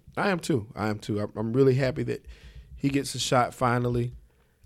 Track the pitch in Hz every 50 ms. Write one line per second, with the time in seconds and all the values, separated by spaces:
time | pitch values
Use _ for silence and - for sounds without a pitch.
0 | _ - - - 170 208 190 170 160 - 170 123 104 110 - - 101 107 104 107
1 | - - 110 101 104 104 - - 110 113 113 131 135 135 127 131 139 131 127 135
2 | 123 120 117 - - - - - - - - - - - - - - 139 139 139
3 | 135 123 - 123 - - 147 127 120 - - - 131 123 117 123 120 123 120 120
4 | 120 120 123 - - _ _ _ _ _ _ _ _